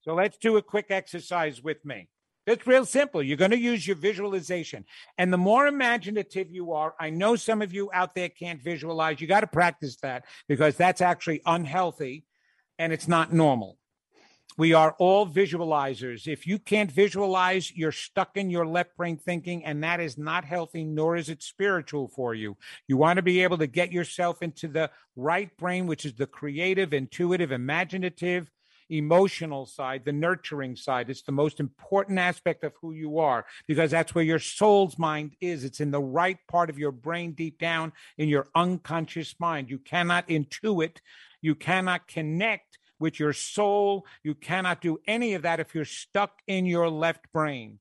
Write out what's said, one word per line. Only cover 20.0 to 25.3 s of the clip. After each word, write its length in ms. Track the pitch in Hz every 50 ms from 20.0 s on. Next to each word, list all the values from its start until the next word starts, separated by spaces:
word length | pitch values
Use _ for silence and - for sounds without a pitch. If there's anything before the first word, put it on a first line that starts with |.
| 170 156 127 135
not 260 | 147 156 160 180 170
healthy, 400 | 139 170 180 165 160 - 170 160
nor 320 | 156 156 151 156 165 170
is 140 | 170 160 131
it 120 | 165 147 -
spiritual 680 | - - _ 196 202 196 175 147 - - 147 135 113
for 260 | - - 127 120 113
you. 240 | 110 107 104 101 _ - - - - _
You 120 | - 135 131
want 180 | 151 160 175
to 60 | 180 175
be 200 | 180 180 185 185
able 160 | 185 175 170
to 80 | 156
get 260 | 139 117 165 175 175 175
yourself 500 | 180 170 - - - 180 175 170 - 175
into 260 | 170 - - - 160
the 220 | 139 156 160 143 - _ _ _ _
right 400 | 123 127 151